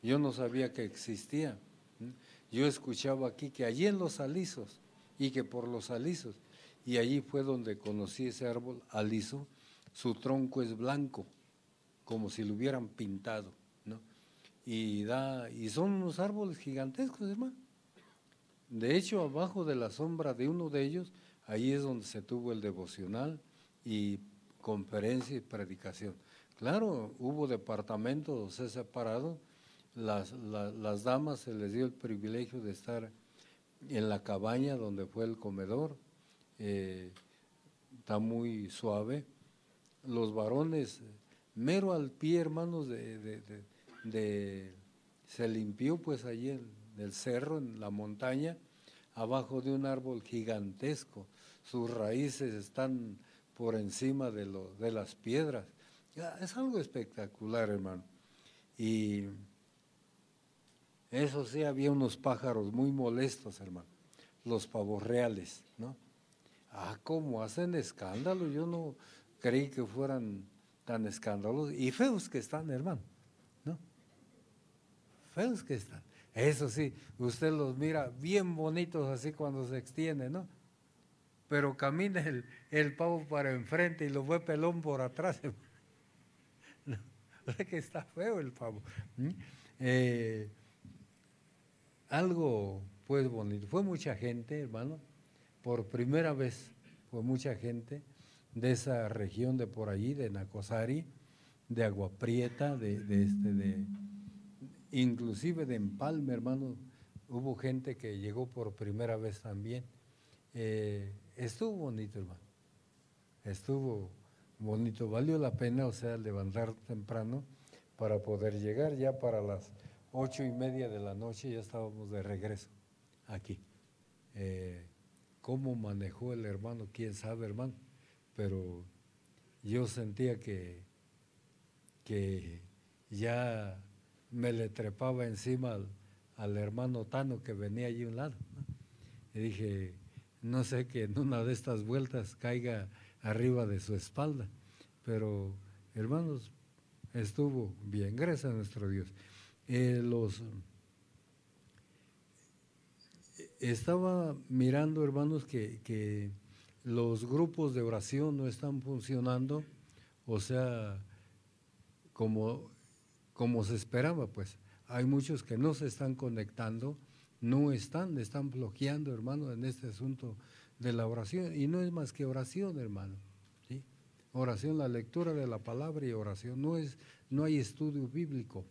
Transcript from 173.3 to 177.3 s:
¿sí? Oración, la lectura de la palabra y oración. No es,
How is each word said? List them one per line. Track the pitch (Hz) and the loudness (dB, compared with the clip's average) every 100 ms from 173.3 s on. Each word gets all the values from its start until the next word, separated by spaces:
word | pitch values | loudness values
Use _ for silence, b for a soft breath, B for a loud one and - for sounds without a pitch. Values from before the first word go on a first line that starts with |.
| - - - - | -20 -20 -20 -10
¿sí? | 131 - - - - - | -10 -10 -20 -20 -20 -8
Oración, | - 131 110 139 156 | 0 2 2 2 2
la | 135 | 2
lectura | 120 113 165 170 | 0 -2 0 0
de | 151 131 | 2 0
la | 110 | -2
palabra | 101 120 151 156 135 | -4 -4 -2 -2 -2
y | |
oración. | 113 104 98 120 127 | 0 -2 -4 -4 -2
No | 147 165 | 0 2
es, | 151 131 B B B | -2 -6 B B B